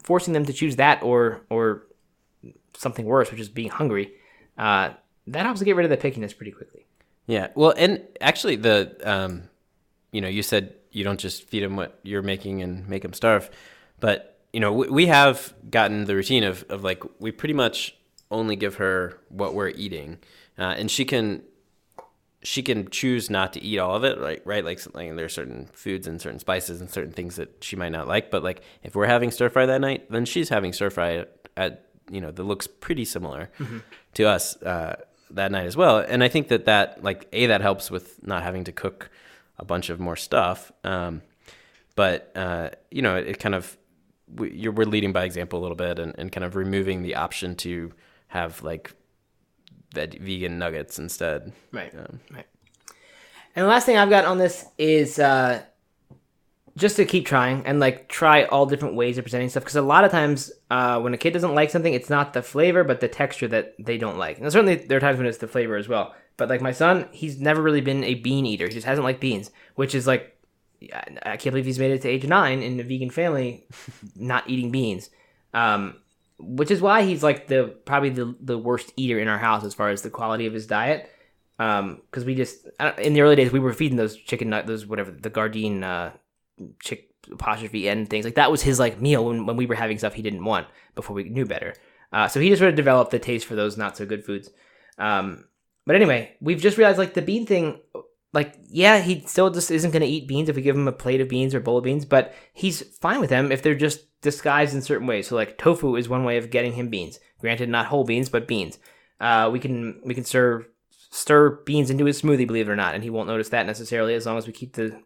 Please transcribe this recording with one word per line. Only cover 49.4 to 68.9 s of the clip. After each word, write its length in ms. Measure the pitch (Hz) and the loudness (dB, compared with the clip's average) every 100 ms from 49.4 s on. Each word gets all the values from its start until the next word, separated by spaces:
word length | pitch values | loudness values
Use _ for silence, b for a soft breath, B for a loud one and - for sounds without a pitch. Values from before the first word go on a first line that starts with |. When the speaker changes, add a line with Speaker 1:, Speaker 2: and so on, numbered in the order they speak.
| _ _ _ _ _ | _ _ _ _ _
Speaker 2:
veg-, 260 | 76 80 - | -10 -10 -10
vegan 360 | 95 92 90 85 | -10 -8 -6 -6
nuggets 400 | 87 78 73 - | -6 -6 -10 -12
instead. 540 | 82 - 82 73 - - b | -12 -6 -6 -6 -10 -20 b
Speaker 1:
Right. 220 | 117 - - | -14 -14 -16
Speaker 2:
Um, 220 | - 123 - | -18 -20 -20
Speaker 1:
Right. 140 | 139 - _ _ _ B B B B B B B 180 | -20 -20 _ _ _ B B B B B B B 0
And 80 | |
the 60 | 196 | 4
last 160 | 233 240 | 4 6
thing 100 | 220 | 6
I've 120 | 202 | 8
got 160 | 202 170 | 8 6
on 120 | 185 | 4
this 280 | 180 180 - - | 2 0 -12 -2
is, 400 | 156 156 147 - | 4 4 4 2
uh, 420 | 139 135 127 117 - _ _ _ _ - _ _ _ _ _ - | 4 4 2 0 -6 _ _ _ _ -20 _ _ _ _ _ 0
just 180 | 208 208 | 0 4
to 80 | 185 | 2
keep 200 | 185 131 | 2 2
trying 400 | 135 127 135 131 | 2 2 0 0
and, 160 | 143 | 2
like, 260 | 135 127 - | 2 2 -8
try 380 | - 160 151 - | 2 8 8 8
all 200 | 139 135 | 4 2
different 300 | 143 147 104 | 2 -4 -2
ways 220 | 120 123 | -2 -2
of 80 | 117 | -4
presenting 240 | 123 127 | -4 -2
stuff. 160 | 131 - | -4 -2
'Cause 100 | 147 | 0
a 60 | |
lot 240 | 139 160 196 | 6 8 8
of 60 | |
times, 420 | 175 147 139 - - _ | 6 2 0 -4 -16 _
uh, 320 | 123 123 120 | 0 2 0
when 120 | 120 | -2
a 40 | 120 | -2
kid 160 | 170 | 0
doesn't 200 | 170 175 | 0 0
like 160 | 147 151 | 2 2
something, 240 | 175 165 | 2 0
it's 160 | 127 127 | -2 0
not 220 | 147 143 | 0 0
the 100 | 127 | -4
flavor, 440 | 120 139 175 175 143 | -4 2 4 4 2
but 160 | 123 | 2
the 80 | 120 | -2
texture 380 | - 139 - 117 | -2 -4 -2 -2
that 260 | 113 - - | -2 -4 -8
they 200 | 113 117 | -6 -4
don't 200 | 110 87 | -4 -4
like. 220 | 82 76 | -6 -6
Now, 80 | 139 | 2
certainly 280 | 180 202 165 | 4 4 2
there 200 | - 135 | 2 2
are 40 | |
times 160 | 143 131 | 2 2
when 100 | 123 | -2
it's 120 | 113 | -4
the 100 | 113 | -6
flavor 260 | 131 117 104 | -4 -2 -4
as 140 | 104 | -2
well. 260 | 110 92 B B - | -4 -4 B B -6
But, 100 | 117 | -2
like, 140 | 127 | -2
my 100 | 131 | -2
son, 380 | 127 165 185 - | 2 2 2 0
he's 300 | - 156 135 | -10 -10 -2
never 200 | 143 156 | 0 2
really 200 | 156 147 | 4 2
been 240 | 131 135 127 | 2 -2 -2
a 80 | 120 | -4
bean 300 | 117 135 127 | -2 -2 -2
eater. 220 | 101 90 | -2 -4
He 60 | |
just 140 | 113 | -4
hasn't 160 | 117 | -2